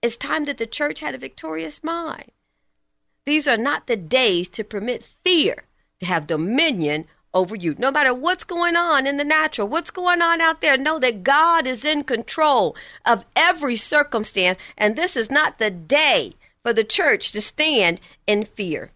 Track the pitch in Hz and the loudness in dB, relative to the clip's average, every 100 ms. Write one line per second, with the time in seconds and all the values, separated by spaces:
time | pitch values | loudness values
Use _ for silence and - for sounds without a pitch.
0 | 233 226 277 311 294 262 220 - 294 302 | -4 -6 -6 -4 -4 -6 -8 -4 -6 -6
1 | 302 254 262 - 320 320 320 - 311 339 | -10 -10 -14 -12 -10 -8 -8 -10 -8 -6
2 | 330 - - _ _ _ _ _ _ _ | -8 -12 -16 _ _ _ _ _ _ _
3 | _ _ - 311 294 226 247 302 - 226 | _ _ -2 0 0 0 0 -4 -4 -6
4 | 160 254 247 175 175 - 208 208 226 240 | 0 2 2 0 -4 -10 -8 -8 -6 -8
5 | - _ 359 359 208 - _ _ _ _ | -10 _ 0 2 2 -2 _ _ _ _
6 | 175 175 151 156 170 254 330 214 147 151 | -2 -2 -2 -2 0 0 0 0 -2 -2
7 | 160 _ _ 185 185 208 175 139 247 285 | -6 _ _ 0 0 -2 -4 -2 0 2
8 | 277 254 302 359 - 349 349 339 349 294 | 2 2 -2 -2 -4 -2 0 0 2 0
9 | 269 285 294 311 311 277 202 302 - - | 0 -2 0 2 0 -2 -2 -2 -4 -4
10 | 359 349 339 330 330 320 320 262 277 320 | 0 2 2 2 2 2 2 2 0 0
11 | 254 220 190 277 330 330 254 247 302 302 | 0 0 2 4 6 4 0 -4 -2 -2
12 | - 233 226 - 311 262 175 - - - | -2 -4 -4 0 4 4 2 -2 -18 -6
13 | - 220 - - 330 339 285 233 - 302 | 0 0 0 2 2 2 -2 -2 0 0
14 | 294 226 214 - 180 185 - - 214 220 | 2 -2 -4 0 0 0 -8 -2 0 0
15 | 349 269 220 277 311 - 214 180 156 285 | -2 -2 0 2 0 0 -2 -2 0 2
16 | 311 208 113 - _ _ 240 226 214 - | 4 2 0 -12 _ _ 0 0 0 0
17 | 330 208 - 208 - - 311 277 175 180 | 2 2 0 -2 -8 -2 0 4 2 0
18 | - _ - 208 214 - 190 143 - | -10 _ -2 0 -2 -8 -6 -6 -8